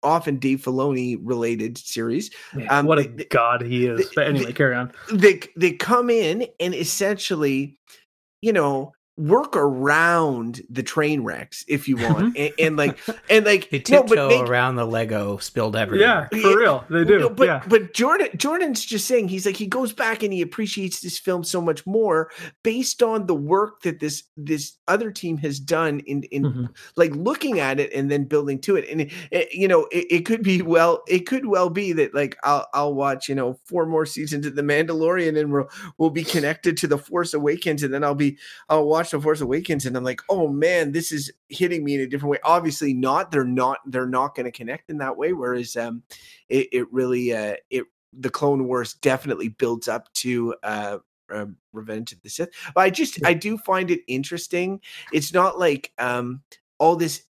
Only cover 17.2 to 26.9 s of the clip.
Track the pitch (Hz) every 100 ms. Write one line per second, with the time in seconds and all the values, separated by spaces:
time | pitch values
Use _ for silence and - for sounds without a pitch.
17.2 | 147 190 254 147 185 220 185 - 247 349
18.2 | 302 - 277 330 339 233 - 220 - 247
19.2 | 196 190 196 196 208 240 254 220 226 220
20.2 | 214 185 170 - 214 - 185 - 180 165
21.2 | - 180 165 185 170 156 - 214 214 160
22.2 | 160 - 160 _ - 226 254 - 240 220
23.2 | 185 160 143 190 214 214 180 151 151 143
24.2 | - - 147 156 143 _ - 190 220 208
25.2 | 175 160 147 139 139 160 160 147 143 143
26.2 | 139 143 139 123 120 - -